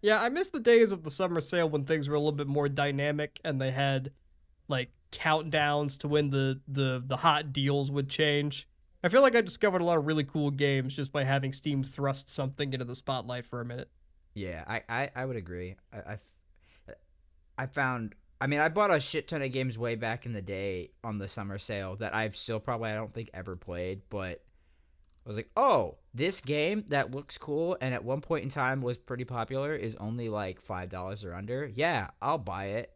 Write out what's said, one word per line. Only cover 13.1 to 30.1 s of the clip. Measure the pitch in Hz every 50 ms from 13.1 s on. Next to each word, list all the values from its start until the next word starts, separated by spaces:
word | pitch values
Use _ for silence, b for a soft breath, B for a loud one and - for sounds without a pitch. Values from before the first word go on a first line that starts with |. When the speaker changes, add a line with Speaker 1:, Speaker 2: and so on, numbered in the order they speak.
| 135 127 117 120 123 123 120
Speaker 1:
for | - - 123
a | 120
minute. | 120 120 - - - _ _ _ _ _ _ _ _ _
Speaker 2:
Yeah, | 104 98 90 85 80 78
I, | - 107 117 - -
I, | 117 120 139 - -
I | 123 127
would | 135 127
agree. | 113 92 85 87 87 90 90 95 - _ _ -
I, | 110
I | - - 104
f-, | 101 - - - _ _ _ _ b b b b b b - - _ _ _ _ _ _ _ _ _ _ _ _ -
I | 131
found, | 131 - 147 139 131 127 123 113 107 - - _ _ - _
I | 131 139
mean, | 147 147
I | 151 165
bought | 160 202 208 202
a | 180 151
shit | 139 - - 160 135 -
ton | 170 156 139
of | 135 127
games | 131 131 131 117 110
way | 117 120 117
back | 110 117 113 113 123 -
in | 117 117
the | 104 95
day | 90 98 95 98 101 95 90 87 - _ _ -
on | 117 107 104
the | 98 95
summer | - - 101 98 98 101
sale | - - 110 101 98 92 92
that | 101 110 104 -
I've | 110 110 110 104
still | - - - 113 110
probably, | - - 123 113 113 110
I | 107
don't | 107 110 107 -
think, | 117 113 - -
ever | 90 92 92 92
played, | 90 - - 87 87 90 92 95 95 - -
but | - 101 95 92 87 - _ - _ _ _ _ _ _ _ _ _ _ - _ _ _ _
I | -
was | 104
like, | 107 - _ _
"Oh, | 208 247 277 214 139 104 85 - - _ - -
this | 120 147 180 190 -
game | - 123 147 147 151 170 202 214 208 214
that | 143 139 131 - 127
looks | 135 143 - - -
cool | - - 147 151 165 175 185 -
and | 127 131 127
at | 120 -
one | 117 131 143
point | 143 - 170 151 -
in | 139
time | - 147 135 127 135 139 131
was | 120 123 -
pretty | _ - 127 123 127
popular | 120 127 120 113 110 131 135 139 147 156
is | 147 95 113 110
only, | - 101 107